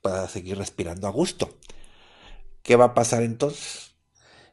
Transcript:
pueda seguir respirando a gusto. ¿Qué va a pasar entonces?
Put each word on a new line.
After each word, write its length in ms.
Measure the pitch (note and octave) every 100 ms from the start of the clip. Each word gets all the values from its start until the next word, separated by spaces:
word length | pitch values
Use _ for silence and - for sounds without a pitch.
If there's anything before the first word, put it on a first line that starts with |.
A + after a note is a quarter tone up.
pueda 260 | G2 F#2+ F#2
seguir 300 | G2+ F2+ G2
respirando 500 | G2 - E2+ F2 G2
a 20 |
gusto. 480 | A2 F#3 - - - - - - - - - - - - -
¿Qué 140 | - A#2+
va 100 | A#2+
a 80 |
pasar 280 | A#2+ A#2 A#2+
entonces? 720 | A#2 A#2 D3 E3 - - - _ _ _ _ - -